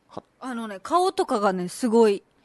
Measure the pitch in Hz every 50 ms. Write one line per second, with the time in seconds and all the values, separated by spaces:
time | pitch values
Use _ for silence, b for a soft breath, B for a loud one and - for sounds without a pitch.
0 | _ _ - - - _ _ - - 262 254 233 226 214 202 190 - - 294 349
1 | 359 381 - - 370 - 262 220 202 202 185 185 175 180 - - - 247 214 233
2 | 226 214 202 185 _ _ _ _ _